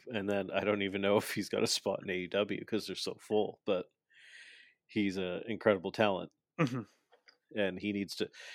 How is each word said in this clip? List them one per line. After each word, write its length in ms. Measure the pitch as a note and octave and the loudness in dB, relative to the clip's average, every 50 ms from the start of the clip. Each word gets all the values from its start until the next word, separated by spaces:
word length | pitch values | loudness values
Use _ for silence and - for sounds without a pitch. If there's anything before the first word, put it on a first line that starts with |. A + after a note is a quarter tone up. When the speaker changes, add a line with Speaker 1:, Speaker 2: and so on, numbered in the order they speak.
| - - | -6 -6
Speaker 1:
And 220 | A#2+ G#2 G2 G2+ | -6 -4 -2 0
then 200 | G2+ G2 G2 F#2 | 0 0 0 0
I 100 | - F#2+ F#2+ | 0 0 2
don't 180 | G#2 G#2+ G2+ | 2 2 2
even 200 | G2 G2 F#2 G2 | 2 0 0 2
know 160 | G2 G2+ G2+ A2 | 4 4 4 4
<laughs> 0 | |
if 160 | - - - | 4 2 -2
he's 160 | A2 G2 - | -4 -4 -2
got 140 | - G#2 A2+ | 0 0 2
a 40 | - | 2
spot 340 | - - - G#2 F#2+ - - | 2 0 0 -2 -2 -2 -2
in 60 | G2 | -4
A 40 | F#2 | -4
E 140 | F#2 F2+ F2 | -4 -2 0
W 360 | - G2+ G#2 G2+ G2+ - - | 0 0 0 0 -2 -6 -4
'cause 220 | - A2+ G2+ - - | -4 -4 -4 -4 -4
they're 80 | F#2 | -6
so 200 | - - - - - | -6 -6 -6 -8 -8
full, 400 | - - G#2+ G#2+ G2+ - - - _ | -4 0 2 2 2 0 -2 -6 _
but 200 | - G2 F2+ F2+ - _ _ _ _ _ - - - - - - - - - - - _ _ _ _ | -2 0 0 -2 -4 _ _ _ _ _ -20 -20 -20 -20 -20 -20 -20 -20 -20 -20 -20 _ _ _ _
he's 300 | - A2+ G2+ G2 F#2 G2 | -2 0 0 2 0 -2
an 260 | F#2 F2+ F2 E2+ - A#2 | -2 -2 -4 -4 -6 -6
incredible 440 | G#2+ - - A2+ G2+ F#2 E2 G2 | -6 2 4 4 4 4 2 -2
talent. 400 | - - A2 G#2 F#2+ F2+ F2 - _ _ _ _ _ - | 2 4 4 4 4 2 -2 -8 _ _ _ _ _ 0
Speaker 2:
Mm-hmm. 220 | D#3+ B2+ B2+ A#2+ G#2+ - _ _ _ _ _ _ _ - - _ _ _ C#3+ A2 | 0 0 0 -4 -6 -8 _ _ _ _ _ _ _ -20 -20 _ _ _ -2 0
Speaker 1:
And 220 | G2+ F#2 F#2 F#2+ | 0 0 0 -2
he 140 | G#2 G#2 G2+ | -2 -2 -2
needs 220 | G2+ G2 E2+ - | -2 -2 -4 -4
to, 140 | - A2 - - - - - - | -4 -4 -6 -6 -10 -16 -16 -16